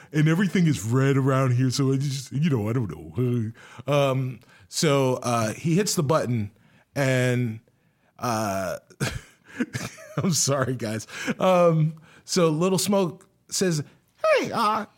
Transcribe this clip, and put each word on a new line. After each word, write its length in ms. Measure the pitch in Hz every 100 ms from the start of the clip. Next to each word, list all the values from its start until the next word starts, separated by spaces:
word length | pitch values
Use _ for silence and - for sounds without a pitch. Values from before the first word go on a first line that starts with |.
| -
and 160 | 156 156
everything 380 | 165 202 202 165
is 140 | 135 110
red 320 | 127 135 139
around 340 | 131 131 131
here. 180 | 120 131
So 220 | 120 135
I 60 | 135
just, 340 | 143 135 120
you 180 | 127 165
know, 200 | 131 90
I 40 |
don't 160 | 120 104
know." 1040 | 78 80 82 123 123 110 113 - - -
Um, 460 | 143 139 131 127 127 - - -
so, 460 | - 165 139 131 127
uh, 300 | 113 117 110
he 240 | 107 147 160
hits 200 | 214 -
the 80 |
button 480 | 139 156 107 120 104 _ _ _ _ -
and, 640 | 135 131 127 123 123 110 _ _ _ _ _ -
uh, 600 | 110 110 107 95 95 76 _ -
<laughs> 1160 | - - - _ - - - - - - - -
I'm 140 | 175
sorry, 420 | 151 - 139 127 127
guys. 320 | 113 110 - - - -
Um, 560 | 185 180 175 160 156 - - - -
so 240 | - 165
Little 280 | 156 180 185
Smoke 500 | - 202 180 - - _ -
says, 340 | - 190 156 - _ _ _ 622 554
"Hey, 140 | 311
uh, 340 | - 214 220 208